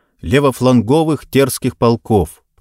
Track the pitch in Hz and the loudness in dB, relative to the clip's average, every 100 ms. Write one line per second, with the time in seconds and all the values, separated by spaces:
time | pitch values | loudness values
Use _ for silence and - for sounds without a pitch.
0 | _ _ 85 131 143 123 127 123 104 151 | _ _ -4 0 0 0 0 2 2 0
1 | 160 143 - 131 135 - 127 - 120 117 | 0 -4 -2 0 0 -2 -8 -2 -2 -2
2 | - 107 80 - _ _ | 0 -2 -2 -8 _ _